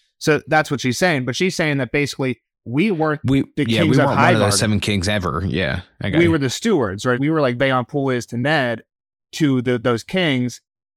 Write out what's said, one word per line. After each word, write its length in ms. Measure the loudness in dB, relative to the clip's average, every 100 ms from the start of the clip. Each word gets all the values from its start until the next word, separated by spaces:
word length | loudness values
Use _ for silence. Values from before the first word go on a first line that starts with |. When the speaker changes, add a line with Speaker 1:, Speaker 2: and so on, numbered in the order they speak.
| _ _
Speaker 1:
So 240 | 0 0 2
that's 220 | 0 0
what 100 | -2
she's 180 | -2 0
saying. 260 | 0 0
But 120 | -2 -2
she's 180 | -2
saying 240 | 0 -2 -2
that 140 | -2
basically 500 | -2 -2 -2 -4 -4 _ _
we 260 | -6 -2 0
weren't 300 | 0 -2 -2
Speaker 2:
We, 180 | 0 0 0 -2
Speaker 1:
the 140 | 0
Speaker 2:
yeah, 120 | 2
Speaker 1:
kings 140 | 4 4
Speaker 2:
we 60 |
Speaker 1:
of 60 | 4
Speaker 2:
weren't 100 | 4
one 160 | 4
of 40 | 4
the 40 | 2
Speaker 1:
Highgarden. 60 | 2
Speaker 2:
seven 220 | 2 0
kings 280 | 0 -2 0
ever. 360 | -2 -2 -4 -2
Yeah, 360 | -2 -2 -4 -8 _
I 100 | -2
got 80 | 2
Speaker 1:
We 60 |
Speaker 2:
you. 60 | 2
Speaker 1:
were 60 | 2
the 120 | -2
stewards, 560 | -2 0 0 0 -2 -2
right? 140 | 0
We 100 | 0
were 100 | 0
like 160 | 0 0
Beon 280 | 0 0
Pool 260 | -2 -4 -2
is 160 | -2 -4
to 100 | -4
Ned 460 | 0 0 0 -4 -10 _ _ _ _
to 280 | -2 2 2
the, 160 | 0 -2
those 240 | 0 -2
kings. 580 | -2 -2 0 0 -2 -6 _ _ _